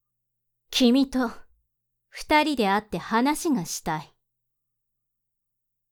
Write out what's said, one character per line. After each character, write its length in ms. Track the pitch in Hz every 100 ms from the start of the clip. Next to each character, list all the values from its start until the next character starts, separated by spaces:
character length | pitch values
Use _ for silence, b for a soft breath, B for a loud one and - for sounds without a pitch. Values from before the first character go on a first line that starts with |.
| _ _ _ _ _ _ _
君 380 | - 247 262 269
と、 220 | 254 233 - - _ _ _ _ _ _
二 320 | - - 302
人 140 | 302 262
で 120 | 202
会 120 | 202
っ 20 |
て 160 | 208 175
話 520 | - 226 269 302 339
が 140 | 240
し 180 | 165 -
た 160 | - 156
い。 160 | 147 _ _ _ _ _ _ _ _ _ _ _ _ _ _ _ _ _ _